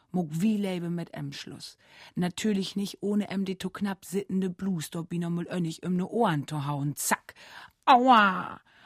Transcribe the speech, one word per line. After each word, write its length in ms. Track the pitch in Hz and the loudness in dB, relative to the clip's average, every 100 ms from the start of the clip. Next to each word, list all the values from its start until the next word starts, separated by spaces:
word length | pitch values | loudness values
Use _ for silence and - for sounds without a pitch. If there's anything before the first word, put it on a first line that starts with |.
| - | -6
muck 160 | 180 156 | -4 -4
wie 280 | 160 220 208 | 0 0 2
lebe 320 | 196 180 170 | -2 -4 -4
mit 220 | 175 165 | -6 -6
em 200 | - 139 | -10 -10
Schluss. 440 | 139 - 135 - - _ - - | -10 -14 -16 -18 -20 _ -20 -10
Natürlich 640 | - 175 - 220 202 180 202 | -4 -4 0 0 0 -2 -4
nicht 260 | 196 - | -6 -4
ohne 280 | 196 208 202 | -2 0 0
em 140 | 196 | -2
die 120 | 190 185 | -4 -4
to 120 | 185 | -6
knapp 360 | - 202 190 | -4 -4 -6
sittende 440 | - 190 - 190 185 | -4 -6 -2 -2 -2
Blues, 420 | 180 196 175 147 | -2 -4 -2 -4
dort 200 | 170 165 | -8 -6
wie 80 | 170 | -4
noch 120 | 170 | -2
mal 180 | 170 175 | -4 -4
önnig 340 | 180 165 156 | -4 -4 -4
im 140 | 175 180 | -2 -2
ne 100 | 185 | 0
Ohren 400 | 226 220 151 127 | 2 2 2 -2
to 200 | 151 139 | -6 -4
hauen. 280 | 147 143 | -2 -4
Zack. 400 | 131 - 185 - - - - - _ | -4 -2 -2 -4 -20 -20 -20 -20 _
Aua! 760 | - 254 254 233 202 185 - - _ _ | 6 8 10 8 8 2 -6 -12 _ _